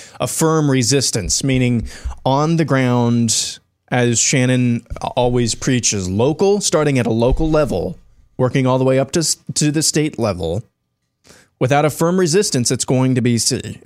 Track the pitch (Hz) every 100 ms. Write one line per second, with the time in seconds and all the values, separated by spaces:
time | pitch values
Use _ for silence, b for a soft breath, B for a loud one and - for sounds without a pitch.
0 | B B 139 - 160 160 147 131 113 139
1 | - 113 82 - 139 131 123 117 - B
2 | B B 135 135 156 165 147 135 127 123
3 | 117 120 113 - - - _ _ - 127
4 | 120 117 - 131 127 127 123 117 - -
5 | - - 123 123 117 - - 123 - 104
6 | 90 98 131 156 196 202 - 156 151 131
7 | 117 113 117 131 117 151 139 92 85 87
8 | - - - - 127 135 127 131 131 131
9 | 139 175 156 - - - 151 151 147 160
10 | 151 - 113 90 85 95 - _ _ _
11 | _ _ b b b - 131 143 151 -
12 | 165 185 175 180 208 131 117 127 - 127
13 | 131 127 120 117 - 120 110 -